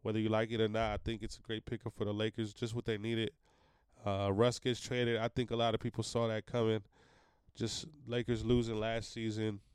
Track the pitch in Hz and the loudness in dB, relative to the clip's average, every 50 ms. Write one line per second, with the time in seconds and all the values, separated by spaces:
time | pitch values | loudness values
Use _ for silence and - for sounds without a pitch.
0 | - 117 107 110 107 107 107 107 113 107 117 110 110 107 107 110 113 107 104 104 | 0 0 2 2 4 4 4 4 2 2 2 2 2 2 2 0 0 0 -2 -2
1 | - 117 113 104 113 - - - - - 113 110 - - 120 110 - 113 - - | -2 -4 -4 -4 -6 -10 -10 -12 -10 -8 -8 -8 -6 -8 -8 -6 -6 -10 -6 -4
2 | 110 104 104 104 107 110 104 - 110 104 101 - - 113 113 120 - - 110 101 | -2 -2 0 0 0 -2 0 -2 -6 -6 -4 -6 -6 -4 -4 -4 -2 -2 -4 -2
3 | 104 113 117 113 113 - _ _ _ _ _ _ _ _ _ _ _ _ _ - | -2 -2 0 0 0 -2 _ _ _ _ _ _ _ _ _ _ _ _ _ -6
4 | - 104 98 95 101 101 98 101 117 123 117 - - 127 120 - - - 127 123 | -4 -2 0 2 2 2 4 6 4 4 4 0 -2 -2 -2 -2 -4 -4 0 0
5 | 123 117 117 110 113 120 - 131 120 107 117 117 117 117 107 110 - 120 - - | 2 2 2 2 0 0 0 -2 -2 0 0 2 2 2 2 0 -2 -4 -4 -4
6 | 110 - - 117 117 113 110 110 - - - 120 113 110 110 107 101 - _ _ | -6 -2 0 0 0 0 0 -4 -4 -2 0 2 4 4 2 2 -2 -8 _ _
7 | - _ _ _ _ _ _ _ _ - _ - 117 107 - - - 160 - - | -20 _ _ _ _ _ _ _ _ -20 _ -4 -4 -4 -4 -6 -10 -12 -16 -16
8 | 127 117 120 120 117 120 120 110 110 110 123 123 117 113 113 107 107 113 113 117 | -10 -4 -4 -2 0 0 0 0 4 4 4 4 4 2 -2 -2 -2 -2 -2 -2
9 | 110 - - 117 113 110 107 110 110 110 104 101 _ _ | -4 -6 -8 -4 -4 -2 -2 0 -2 -2 -2 -4 _ _